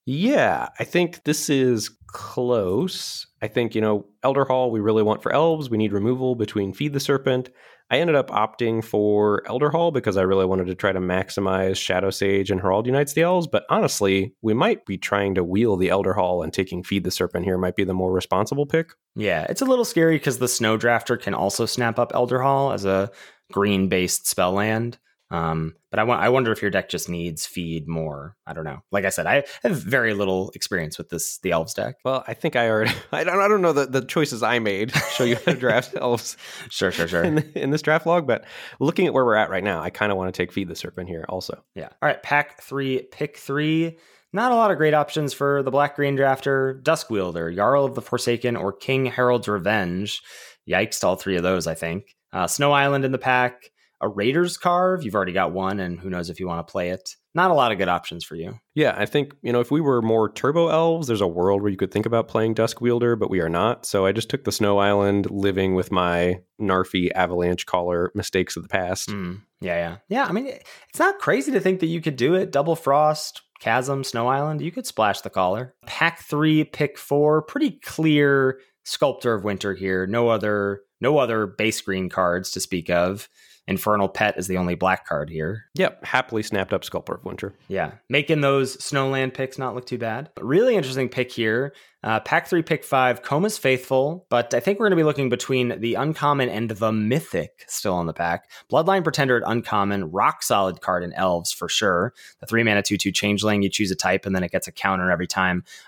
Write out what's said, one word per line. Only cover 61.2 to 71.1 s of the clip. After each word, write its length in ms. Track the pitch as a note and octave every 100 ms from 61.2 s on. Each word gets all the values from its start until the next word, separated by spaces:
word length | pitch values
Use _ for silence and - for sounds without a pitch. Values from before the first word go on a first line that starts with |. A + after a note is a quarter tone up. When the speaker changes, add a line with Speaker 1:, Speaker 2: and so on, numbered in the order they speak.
Speaker 1:
a 60 | F#2+
world 340 | E2+ F#2 G2
where 100 | G#2
you 60 | F#2+
could 140 | F#2+
think 140 | G#2 A2+
about 220 | A#2 A2
playing 280 | A#2 A2+ A2
Dusk 260 | A2+ -
Wielder, 340 | A#2+ A#2+ A#2+ A2+
but 140 | G2+
we 100 | F#2
are 80 | E2
not. 360 | E2+ G#2+ A#2+ -
So 200 | G2+ F#2+
I 60 |
just 180 | G#2+ -
took 140 | -
the 80 | G2+
Snow 280 | - G#2 G2+
Island, 520 | G2+ G2+ G2+ G2+ F#2+
living 440 | G2+ G2 F#2+ F#2+ F#2
with 180 | F2+
my 480 | F#2 F2 F2 F2+ F2+ _ -
Narfi 480 | G#2 F#2 F#2 F#2+ F2 F#2
Avalanche 500 | F2+ F2 F2 F2+ -
Caller 460 | F2+ F2 F2 F2+
mistakes 440 | G#2 - F#2 F2+ E2+
of 60 |
the 60 | E2+
past. 380 | G2 F2+ F#2 -
Speaker 2:
Mm, 320 | G2+ F2+ F#2+ _ _
yeah, 140 | F#2 E2+
yeah. 200 | E2+ F2+ -
Yeah, 160 | A#3 C4+
I 80 |
mean, 140 | G3 C4+
it, 200 | - - - -
it's 100 | -
not 200 | F#4